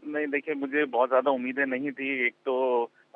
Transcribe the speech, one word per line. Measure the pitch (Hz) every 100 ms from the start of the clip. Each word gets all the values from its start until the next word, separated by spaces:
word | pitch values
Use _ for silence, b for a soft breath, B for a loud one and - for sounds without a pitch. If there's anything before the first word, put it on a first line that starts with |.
| 151
नहीं, | 151 151
देखिए, | 143 160
मुझे | 143 135 147
बहुत | 143 117 127
ज्यादा | 127 135
उम्मीदें | 131 127 127 139
नहीं | 127 143
थी। | 131 135 135 120
एक |
तो | - 139 127 131 120 120 b b